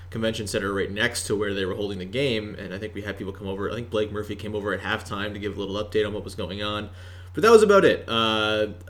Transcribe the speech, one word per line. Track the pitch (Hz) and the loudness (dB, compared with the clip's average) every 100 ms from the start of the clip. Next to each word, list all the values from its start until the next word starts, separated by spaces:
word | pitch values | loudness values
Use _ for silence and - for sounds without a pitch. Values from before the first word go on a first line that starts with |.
| - | -12
convention | 117 113 110 101 | -2 -2 -2 -2
center | 113 98 | -2 0
right | 98 90 | 0 -2
next | 98 117 - - | 0 -2 -2 -2
to | 104 | 0
where | 104 | 0
they | 101 | 0
were | 92 | -2
holding | 101 101 98 | -2 -4 -4
the | 92 | -6
game, | 123 143 110 104 92 | -2 0 0 -4 -10
and | 98 | -10
I | 92 | -8
think | 107 | -8
we | 98 | -8
had | 104 95 | -8 -6
people | 95 | -8
come | 95 98 | -8 -6
over. | 95 98 | -4 -4
I | |
think | 110 117 | -4 -2
Blake | 110 104 | 0 0
Murphy | 104 101 | -2 -6
came | 101 107 107 | -6 -6 -4
over | 101 | -2
at | 92 | -2
halftime | 95 107 - 104 104 | -2 -4 -4 -6 -6
to | 101 | -4
give | 101 95 | -6 -4
a | |
little | 98 98 | -4 -4
update | 107 110 104 | 0 2 2
on | |
what | 104 | -2
was | 92 | -8
going | - 92 101 | -8 -8 -4
on. | 104 107 104 - - - - | -4 -4 -6 -12 -16 -16 -10
But | - | 4
that | 202 | 10
was | 226 | 10
about | 214 202 | 10 8
it. | 160 92 - | 8 4 0
Uh, | 117 113 110 107 107 107 92 - | 0 2 2 2 2 0 -4 -8